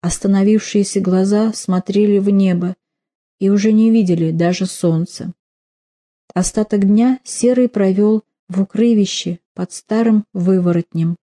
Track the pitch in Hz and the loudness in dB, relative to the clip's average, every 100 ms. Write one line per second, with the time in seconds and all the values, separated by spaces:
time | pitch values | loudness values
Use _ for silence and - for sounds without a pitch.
0 | 175 - 202 196 196 214 - 208 196 196 | -6 -4 0 2 2 0 0 -2 -2 -2
1 | 190 185 190 208 220 214 - 185 - 202 | 0 0 2 0 0 -4 -4 -4 -2 0
2 | 208 202 202 196 190 175 175 185 _ _ | 2 2 2 2 2 0 -4 -8 _ _
3 | _ _ _ _ 190 202 214 214 220 226 | _ _ _ _ 0 2 2 2 4 2
4 | 185 170 165 165 170 180 185 - 175 165 | 2 0 0 0 0 0 -4 -2 -2 -2
5 | 175 - 117 - _ _ _ _ _ _ | -4 -8 -14 -14 _ _ _ _ _ _
6 | _ _ _ - 180 - 214 208 196 208 | _ _ _ -6 -4 -2 -2 0 2 4
7 | 247 262 - - 240 254 247 208 190 190 | 2 0 -6 -2 0 2 0 0 0 2
8 | 208 220 _ _ _ 185 196 208 233 220 | 2 0 _ _ _ -4 -4 0 2 2
9 | 196 - - 175 _ - 180 - _ 233 | 0 -2 -8 -10 _ -12 -10 -12 _ -2
10 | 233 214 208 196 180 190 175 170 170 165 | 2 0 0 -4 0 2 2 0 -2 -4
11 | 165 170 | -4 -4